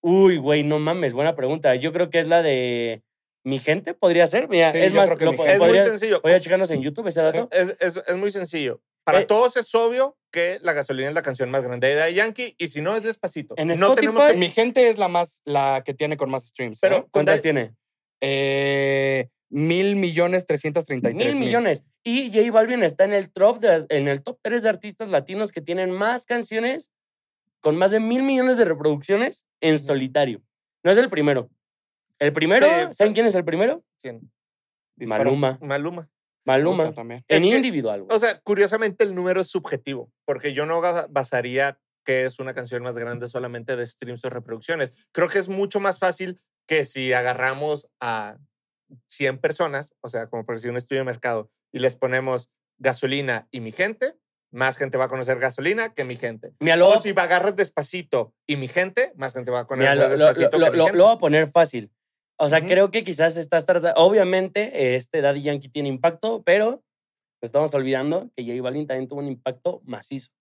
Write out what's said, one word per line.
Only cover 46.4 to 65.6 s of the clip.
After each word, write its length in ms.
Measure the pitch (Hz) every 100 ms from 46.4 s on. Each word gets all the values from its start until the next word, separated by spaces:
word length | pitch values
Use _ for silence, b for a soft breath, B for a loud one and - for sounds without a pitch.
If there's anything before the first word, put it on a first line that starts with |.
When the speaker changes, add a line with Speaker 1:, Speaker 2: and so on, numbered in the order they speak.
| _ _ _
Speaker 3:
que 200 | 160 139
si 260 | 135 131
agarramos 760 | 123 123 120 131 135 151 147 - _
a 380 | 120 113 104 135 143 _ _ _ _ 135 _
cien 320 | - 180 131
personas, 560 | 160 151 165 139 147 _
o 80 | 117
sea, 200 | 120 113
como 160 | 117
por 100 | 110 113
decir 140 | 120
un 60 | 123
estudio 240 | 120 135
de 40 | 131
mercado, 440 | 120 123 113 107 _ _
y 60 | 127
les 160 | 127 123
ponemos 520 | 131 127 131 127 - _ _ _
Gasolina 720 | 131 120 131 139 135 113 _
y 100 | 127
Mi 120 | 113
Gente, 420 | 110 196 226 269 - _ _ _
más 240 | 123 131 131
gente 200 | 135 127
va 60 |
a 40 | 131
conocer 300 | 131 123 127
Gasolina 560 | 127 123 151 214 220
que 100 | -
Mi 120 | 127 120
Gente. 380 | 120 113 - _
Speaker 1:
Mira, 160 | 156 165
lo 100 | 180
Speaker 3:
O 20 |
Speaker 1:
voy 100 | 214
a 20 |
Speaker 3:
si 120 | 220
va, 100 | 190
agarras 300 | 175 175 190 196
Despacito 800 | 190 - 143 180 - 127 110 _ -
y 80 | 143
Mi 120 | 131
Gente, 440 | 175 190 190 262 143
más 160 | 135
gente 180 | 127 123
va 100 | 123
a 60 | 117
conocer 260 | 131 139
Speaker 1:
Mira, 160 | 139 -
lo, 80 | 139
lo, 100 | 151
Speaker 3:
Despacito 320 | 156 147 151
Speaker 1:
lo, 60 | 160
Speaker 3:
que 40 |
Mi 40 | 170
Speaker 1:
lo, 60 |
Speaker 3:
Gente. 140 | 165 175
Speaker 1:
lo 60 | 202
voy 80 |
a 40 | 233
poner 300 | 160 151 151
fácil. 420 | 170 160 120 104 _ _ _ _ -
O 100 | 147
sea, 100 | 160
Speaker 2:
Ujú. 80 | 147
Speaker 1:
creo 220 | 180 196
que 140 | 220
quizás 320 | 190 151 165 165
estás 300 | 156 165 156
tratando, 340 | 175 160 -
obviamente, 960 | 175 214 180 185 190 202 214 175 131 127
este, 240 | 123 160
Daddy 220 | 143 143
Yankee 260 | 147 147